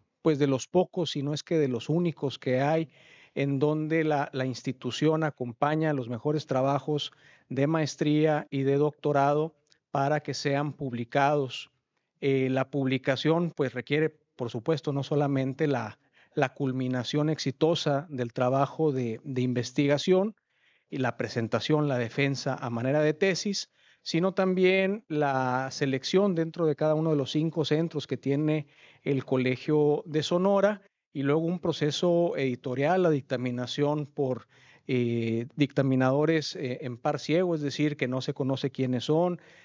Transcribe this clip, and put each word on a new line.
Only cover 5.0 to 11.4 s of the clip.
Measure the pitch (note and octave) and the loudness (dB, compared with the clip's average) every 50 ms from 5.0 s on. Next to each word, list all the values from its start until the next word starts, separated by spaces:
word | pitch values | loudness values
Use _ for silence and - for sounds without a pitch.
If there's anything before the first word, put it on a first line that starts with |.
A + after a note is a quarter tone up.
| D3 D#3 D#3+ D#3 D#3+ | 2 2 2 2 0
acompaña | D3+ - - B2+ A#2+ A#2 - - D3 D#3 D#3 D#3+ D#3 D3 | -2 -4 -6 -8 -8 -4 -2 0 0 0 2 0 0 0
los | C3+ A#2+ A#2 | -2 -4 -6
mejores | B2 A2+ - D3 D3 D#3 - - | -6 -4 -2 -2 -2 -2 -2 -2
trabajos | C3+ B2+ C3 C#3 C#3 C#3+ C#3+ - D3+ D3 - - - _ _ - - - _ - | 0 0 2 2 0 0 -2 -2 -4 -4 -4 -6 -12 _ _ -20 -20 -20 _ -6
de | C3 B2 C#3 D3 | -2 0 2 2
maestría | D#3+ D#3+ D#3 C#3 - - E3 D3+ D3+ D3+ D3+ D#3 D3+ D3 D3 - | 2 0 0 -2 -2 -2 0 2 2 4 4 4 2 0 -2 -4
y | - C3+ C3+ | -4 -2 0
de | C3+ C#3 C#3+ | 2 2 2
doctorado | D3 D3+ C#3+ _ - D3 C#3+ C#3 C#3 C#3 D3 D3+ D#3 D#3+ - _ _ _ _ _ _ _ | 2 0 0 _ -2 0 2 4 4 4 2 2 0 -2 -6 _ _ _ _ _ _ _
para | - C#3+ C#3 C#3 D3+ D3+ | -4 -2 0 0 0 -2
que | - - C3+ | -2 -4 -8
sean | - - D3 C#3 C#3 D3 D3+ C3+ | -4 -2 -2 0 0 -2 -4 -6
publicados. | - C#3+ C3 A#2+ A#2 A#2+ - - C#3+ C#3 C#3 D3+ D3 | -6 -8 -6 -6 -6 -6 -2 0 2 4 4 4 2